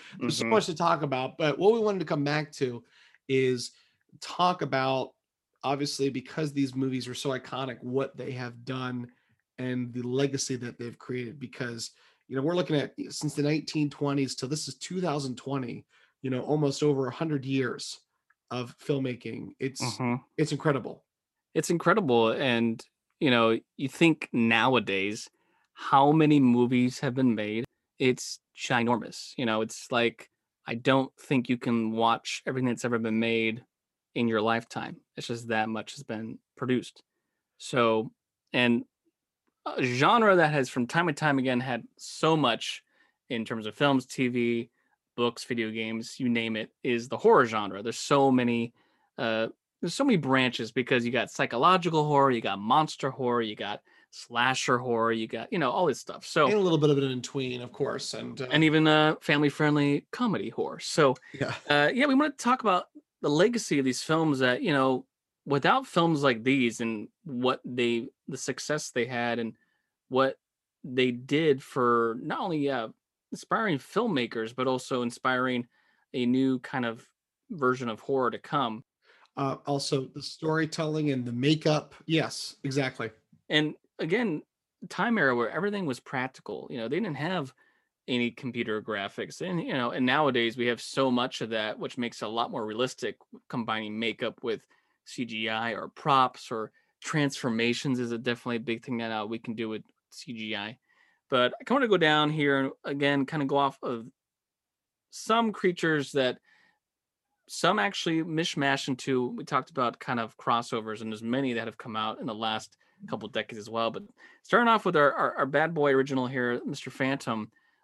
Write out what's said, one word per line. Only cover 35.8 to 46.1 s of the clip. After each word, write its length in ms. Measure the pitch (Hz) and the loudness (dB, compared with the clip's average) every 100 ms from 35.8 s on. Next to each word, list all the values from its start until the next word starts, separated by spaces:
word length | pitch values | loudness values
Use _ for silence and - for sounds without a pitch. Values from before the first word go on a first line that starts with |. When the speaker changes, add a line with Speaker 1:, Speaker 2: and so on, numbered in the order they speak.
| 107 | -10
Speaker 2:
has 100 | - | -14
been 360 | 139 110 113 - _ - | -10 -10 -10 -14 _ -8
produced. 480 | 127 123 - - _ _ _ _ _ _ | -2 -2 -2 -12 _ _ _ _ _ _
So, 520 | - 135 117 113 120 - _ _ _ | -4 2 2 2 -2 -10 _ _ _
and 300 | 135 123 120 - _ _ _ _ _ _ _ - | 2 4 2 -2 _ _ _ _ _ _ _ -10
a 180 | - | -2
genre 520 | 131 123 156 233 214 185 | -2 2 4 6 6 6
that 140 | 151 | 6
has 160 | 151 127 | 2 0
from 180 | - 120 | -2 -2
time 220 | 165 175 | 0 0
and 80 | 147 | 0
time 200 | 156 139 | 0 2
again 200 | 131 123 | 2 0
had 240 | 127 117 - _ | -2 -6 -8 _
so 380 | - - 160 160 | -16 0 2 4
much 460 | 131 113 - - - _ _ _ - | 4 0 -4 -10 -14 _ _ _ -8
in 160 | 120 110 | -6 -4
terms 200 | 113 107 | -6 -6
of 80 | - | 2
films, 300 | 143 135 123 | 4 4 0
T 240 | - 127 | -2 -2
V, 400 | 123 120 117 117 _ _ _ _ - | 0 0 0 -4 _ _ _ _ -2
books, 280 | 120 117 | -2 -2
video 260 | - 117 110 | -6 -4 -4
games, 480 | 113 110 113 113 | -4 -6 -6 -8